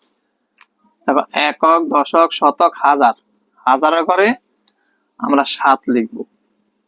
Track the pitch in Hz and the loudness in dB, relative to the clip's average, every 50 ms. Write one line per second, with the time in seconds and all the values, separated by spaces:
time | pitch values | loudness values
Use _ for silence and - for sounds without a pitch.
0 | _ _ _ _ _ _ _ _ _ _ _ _ _ _ _ _ _ _ _ _ | _ _ _ _ _ _ _ _ _ _ _ _ _ _ _ _ _ _ _ _
1 | _ - 135 147 - - - 151 147 147 - - 160 160 165 170 165 143 - 147 | _ -2 -2 -2 -2 -4 -4 -4 -4 -4 -2 -2 0 2 2 2 0 -2 -2 -2
2 | 139 - - 165 165 160 - - 160 143 - - 175 165 - - - 143 147 143 | -2 0 0 0 0 0 0 0 0 0 2 2 0 0 0 0 0 0 2 4
3 | 131 117 110 _ _ _ _ _ _ _ _ _ - 127 131 135 156 156 165 165 | 2 2 0 _ _ _ _ _ _ _ _ _ -2 0 0 2 0 0 0 0
4 | 160 180 180 185 202 226 254 - _ _ _ _ _ _ _ _ _ _ _ _ | 0 0 0 2 0 0 0 -4 _ _ _ _ _ _ _ _ _ _ _ _
5 | _ _ _ - 117 127 143 139 131 - - - - 143 135 - - 139 123 120 | _ _ _ -10 -4 -2 0 0 0 -2 -4 -2 0 0 0 0 -2 -4 -2 -2
6 | 113 113 - 117 - _ _ _ _ _ _ _ _ _ _ _ _ | -4 -6 -8 -14 -16 _ _ _ _ _ _ _ _ _ _ _ _